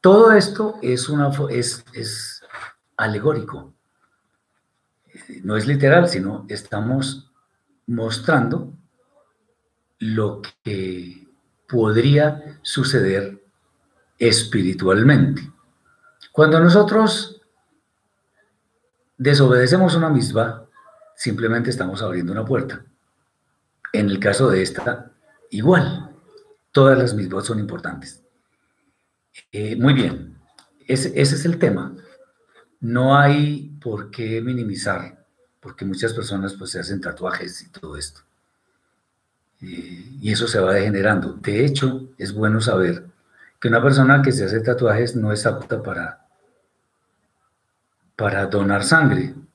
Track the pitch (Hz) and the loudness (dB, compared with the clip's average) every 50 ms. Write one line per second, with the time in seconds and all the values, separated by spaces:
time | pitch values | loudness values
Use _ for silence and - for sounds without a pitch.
0 | - 185 190 208 226 226 220 208 - - - - 214 214 214 - - - 127 123 | 8 8 8 10 10 8 8 6 4 2 -2 -4 -4 -4 -4 -6 -4 -4 -2 -2
1 | - - 147 147 143 139 139 139 147 - 123 120 120 - - - - _ - 117 | -2 -4 -2 0 0 0 0 -2 -4 -4 -4 -4 -4 -4 -6 -10 -16 _ -16 -12
2 | 113 110 110 - - - - - _ _ - - - - - _ _ _ _ - | -12 -12 -12 -12 -14 -14 -16 -18 _ _ -20 -18 -18 -18 -20 _ _ _ _ -6
3 | 107 107 107 104 104 - - 117 - - - - - - _ _ _ _ _ _ | -4 -4 -4 -2 -2 -2 -2 -2 -6 -10 -14 -16 -16 -20 _ _ _ _ _ _
4 | _ _ _ _ _ _ _ _ _ _ _ _ _ _ _ _ _ _ _ _ | _ _ _ _ _ _ _ _ _ _ _ _ _ _ _ _ _ _ _ _
5 | _ _ _ - - - - - 92 95 104 107 107 135 143 139 139 135 147 175 | _ _ _ -20 -20 -20 -20 -12 -8 -4 -4 -2 0 0 0 2 4 6 6 6
6 | 175 175 - 95 92 98 104 - - - 104 104 - - - 104 107 117 131 135 | 6 4 0 -2 -4 -4 -6 -8 -10 -12 -12 -14 -10 -8 -8 -6 -4 -2 -2 -2
7 | 135 135 135 - - _ _ _ _ _ _ _ _ _ _ _ _ - 120 113 | -4 -4 -8 -12 -16 _ _ _ _ _ _ _ _ _ _ _ _ -6 -6 -4
8 | 113 113 113 - - - 160 139 117 110 - - - - - - _ _ _ _ | -4 -4 -6 -6 -2 0 0 2 2 0 -4 -6 -6 -10 -18 -20 _ _ _ _
9 | _ _ _ _ _ _ _ _ _ _ _ _ _ _ _ _ _ _ _ _ | _ _ _ _ _ _ _ _ _ _ _ _ _ _ _ _ _ _ _ _
10 | 113 110 110 110 107 101 - - - - _ _ _ - 104 98 95 92 92 90 | -8 -4 -2 -2 -2 -4 -4 -8 -14 -18 _ _ _ -10 -8 -8 -6 -8 -8 -10
11 | 90 90 87 - - _ _ _ _ _ _ _ _ _ - 120 113 110 107 113 | -12 -16 -18 -20 -20 _ _ _ _ _ _ _ _ _ 0 0 2 2 2 4
12 | 117 139 143 147 147 151 147 - - - - _ _ - - - 131 - - 123 | 4 6 6 6 4 4 0 -4 -12 -18 -20 _ _ -8 -4 -2 -2 0 0 0
13 | 101 95 95 98 98 98 98 - _ _ _ _ _ _ _ _ _ _ _ _ | 0 0 0 -2 -4 -6 -12 -16 _ _ _ _ _ _ _ _ _ _ _ _
14 | _ _ _ _ 117 117 107 110 - - - 113 92 90 92 - 98 92 95 104 | _ _ _ _ 2 2 2 2 -2 -2 -2 -2 0 -2 -2 -2 0 2 2 6
15 | 113 135 147 117 90 - - - - - - _ _ _ _ _ _ _ _ _ | 6 6 6 6 4 2 0 -4 -8 -14 -20 _ _ _ _ _ _ _ _ _
16 | _ _ _ _ - - _ - 151 151 156 165 165 175 170 208 208 202 208 220 | _ _ _ _ -20 -10 _ 2 4 4 6 6 6 6 6 6 4 4 4 2
17 | 220 202 - - - - - - _ _ _ _ _ _ _ _ _ _ _ _ | 2 2 0 -2 -8 -10 -14 -20 _ _ _ _ _ _ _ _ _ _ _ _
18 | _ _ _ _ _ _ _ _ _ _ _ _ _ _ _ _ _ _ _ _ | _ _ _ _ _ _ _ _ _ _ _ _ _ _ _ _ _ _ _ _
19 | _ _ _ _ 131 139 139 139 139 127 123 123 123 127 160 185 190 175 151 165 | _ _ _ _ 0 2 4 6 6 6 6 4 4 4 4 4 4 4 2 2
20 | 160 160 151 127 110 101 104 110 113 110 - - - _ _ _ _ _ _ _ | 0 2 2 0 0 0 0 -2 -2 -2 -4 -12 -18 _ _ _ _ _ _ _
21 | - _ _ _ - 120 107 - 113 110 113 117 117 131 123 - 92 92 95 98 | -20 _ _ _ -8 -6 -6 -4 -2 -2 -2 -2 -2 -4 -4 -6 -6 -8 -6 -8
22 | 110 101 90 90 87 85 98 107 110 - 135 113 - - - - - _ _ _ | -8 -6 -6 -6 -6 -6 -6 -6 -4 -4 -4 -4 -4 -6 -12 -16 -18 _ _ _
23 | _ _ _ _ _ _ _ _ _ _ _ _ _ _ _ _ _ - - 107 | _ _ _ _ _ _ _ _ _ _ _ _ _ _ _ _ _ -6 -4 -2
24 | 104 101 98 92 - 104 101 - 135 123 98 95 95 90 - - - - - - | -2 0 -2 0 0 0 2 2 2 2 2 2 0 -2 -4 -8 -6 -6 -8 -8
25 | - - _ _ _ _ _ _ _ _ - 104 110 151 185 165 - - - - | -12 -20 _ _ _ _ _ _ _ _ -10 -2 2 2 4 4 2 0 -4 -8
26 | - - - - _ _ _ - _ _ _ _ _ _ _ 143 135 135 135 127 | -12 -14 -20 -20 _ _ _ -20 _ _ _ _ _ _ _ 6 6 6 6 6
27 | 127 120 104 104 98 90 95 95 95 - 113 107 101 - - - - 87 87 - | 2 -2 -2 -4 -6 -6 -6 -8 -6 -6 -6 -6 -6 -8 -10 -12 -12 -12 -14 -14
28 | - - - - _ _ _ _ _ _ _ _ _ _ _ _ _ _ _ _ | -16 -20 -20 -20 _ _ _ _ _ _ _ _ _ _ _ _ _ _ _ _
29 | _ _ _ _ _ _ _ - - _ _ 104 107 107 - - 117 139 143 127 | _ _ _ _ _ _ _ -20 -20 _ _ -8 -6 -6 -4 0 2 4 4 4
30 | 113 87 76 73 - - - - _ _ _ - _ _ _ _ _ - 127 135 | 2 0 -2 -6 -12 -16 -20 -20 _ _ _ -20 _ _ _ _ _ -4 -2 -2
31 | - - - 143 143 139 - - - 170 170 - - 110 101 95 - - - - | -2 -4 0 2 2 2 2 0 -2 -2 0 0 0 0 0 -2 -6 -10 -14 -16
32 | - _ _ _ _ _ _ _ _ _ _ _ _ _ _ _ - 113 117 123 | -20 _ _ _ _ _ _ _ _ _ _ _ _ _ _ _ -8 -4 -2 0
33 | 127 131 139 143 143 143 143 147 147 147 147 143 - - - - - 120 107 98 | 2 4 4 6 6 6 4 4 2 -2 -2 -6 -10 -16 -18 -14 -10 -10 -10 -8
34 | 104 107 - - 117 110 113 113 113 123 127 123 117 107 98 90 - 104 95 90 | -10 -14 -12 -10 -8 -6 -6 -6 -6 -6 -6 -6 -6 -6 -8 -6 -6 -6 -6 -6
35 | 85 - - _ _ _ _ _ _ _ _ _ _ 104 - - 95 98 95 - | -8 -12 -18 _ _ _ _ _ _ _ _ _ _ -20 -16 -10 -8 -8 -6 -4
36 | - 113 113 113 104 - 101 95 95 98 95 98 95 92 - 92 87 90 98 95 | -4 -4 -4 -6 -8 -6 -6 -6 -6 -8 -10 -12 -14 -12 -12 -12 -10 -8 -10 -8
37 | 87 98 - - 92 92 87 - - - - - - _ _ - - 78 73 73 | -8 -10 -12 -10 -8 -8 -8 -8 -10 -12 -14 -18 -20 _ _ -20 -18 -16 -14 -12
38 | 76 - - _ _ _ _ _ _ _ _ _ _ _ _ _ _ _ _ _ | -14 -14 -16 _ _ _ _ _ _ _ _ _ _ _ _ _ _ _ _ _
39 | _ _ _ _ _ _ _ _ _ _ _ _ - 92 87 87 85 - 90 85 | _ _ _ _ _ _ _ _ _ _ _ _ -20 -18 -16 -16 -16 -16 -18 -20
40 | 92 117 135 - - 107 107 113 117 117 - 107 92 92 98 101 98 107 104 98 | -20 -20 -20 -10 -4 -4 -2 -2 -2 -2 0 0 0 2 2 0 0 0 -2 0
41 | 98 107 107 98 - - - - - - 104 107 131 143 139 - 135 131 127 - | 0 0 0 0 -2 -6 -8 -8 -6 -4 0 2 0 2 2 0 -2 -2 -2 -4
42 | - - - _ 98 98 101 107 107 107 107 110 107 120 95 92 92 87 87 - | -10 -14 -14 _ -12 -10 -6 -2 0 2 2 2 2 2 2 2 2 0 0 -4
43 | - - _ _ _ _ _ _ - _ _ _ - 120 113 117 120 143 135 139 | -8 -20 _ _ _ _ _ _ -20 _ _ _ -2 2 2 4 4 4 6 6
44 | 135 127 139 143 139 135 117 110 101 95 101 113 113 123 123 120 123 113 107 107 | 6 6 6 6 4 2 2 0 -2 -2 -2 -2 0 0 0 0 2 2 2 2
45 | 120 117 - 123 107 107 104 104 - 117 107 - - - 117 - - 98 92 - | 0 -2 -2 -4 -2 -2 -2 0 -2 -2 -2 -2 -6 -8 -8 -6 -6 -8 -8 -8
46 | - 82 - _ _ _ _ _ _ _ _ _ _ _ _ _ _ _ _ _ | -10 -10 -12 _ _ _ _ _ _ _ _ _ _ _ _ _ _ _ _ _
47 | _ _ _ _ _ _ _ _ _ _ _ _ _ _ _ _ _ _ _ _ | _ _ _ _ _ _ _ _ _ _ _ _ _ _ _ _ _ _ _ _
48 | _ _ _ - 107 101 98 98 98 95 - 104 98 98 101 98 - - 165 165 | _ _ _ -4 -4 -4 -2 -2 -4 -2 -2 -2 0 0 0 -2 0 2 4 4
49 | 156 127 101 92 92 - - - - _ _ | 4 4 2 0 -4 -6 -10 -16 -20 _ _